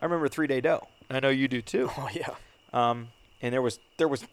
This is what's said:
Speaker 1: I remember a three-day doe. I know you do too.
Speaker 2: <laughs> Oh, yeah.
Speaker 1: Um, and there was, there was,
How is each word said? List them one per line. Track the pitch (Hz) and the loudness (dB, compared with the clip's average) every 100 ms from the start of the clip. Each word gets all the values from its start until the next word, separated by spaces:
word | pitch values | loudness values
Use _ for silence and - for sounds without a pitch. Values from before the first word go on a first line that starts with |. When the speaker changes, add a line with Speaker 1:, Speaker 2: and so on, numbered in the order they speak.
Speaker 1:
I | 165 | -2
remember | 170 143 | 0 0
a | |
three-day | - 151 131 | 0 0 2
doe. | 147 165 - _ - | 2 0 -2 _ -8
I | 131 | 0
know | 135 | 2
you | 135 135 | 2 2
do | 123 | 0
too. | 113 185 123 | -2 0 0
Speaker 2:
<laughs> | - | -2
Oh, | 135 | -8
yeah. | 170 - - - _ _ | -8 -8 -10 -18 _ _
Speaker 1:
Um, | 123 120 120 117 - _ - | 0 2 0 -6 -18 _ -8
and | 120 | -2
there | 127 | 0
was, | 123 - _ - | 0 -2 _ 0
there | 160 | 0
was, | 135 - | 0 -6